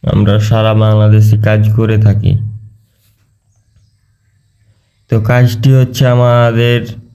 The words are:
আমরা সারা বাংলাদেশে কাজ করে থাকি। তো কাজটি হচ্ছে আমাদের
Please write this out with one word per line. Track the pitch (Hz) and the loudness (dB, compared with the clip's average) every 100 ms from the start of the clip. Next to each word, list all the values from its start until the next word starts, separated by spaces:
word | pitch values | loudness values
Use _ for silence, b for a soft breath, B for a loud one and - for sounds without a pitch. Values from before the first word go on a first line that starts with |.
আমরা | - - 104 104 | -2 0 2 0
সারা | 107 110 110 110 | 0 0 0 0
বাংলাদেশে | 110 107 107 107 107 107 | 0 2 2 4 2 2
কাজ | 107 107 107 107 | 0 0 0 0
করে | 110 110 | 0 0
থাকি। | 107 104 92 101 - - - _ _ _ _ _ _ _ _ _ _ _ _ _ _ _ _ _ _ _ _ _ _ _ _ | 0 0 -2 -2 -6 -12 -20 _ _ _ _ _ _ _ _ _ _ _ _ _ _ _ _ _ _ _ _ _ _ _ _
তো | 117 107 | -4 -2
কাজটি | 123 123 - 135 | 0 0 0 0
হচ্ছে | 131 127 - 127 | 2 0 -2 0
আমাদের | 123 123 120 120 113 120 120 107 - - | 0 0 2 0 0 -2 -2 -4 -16 -20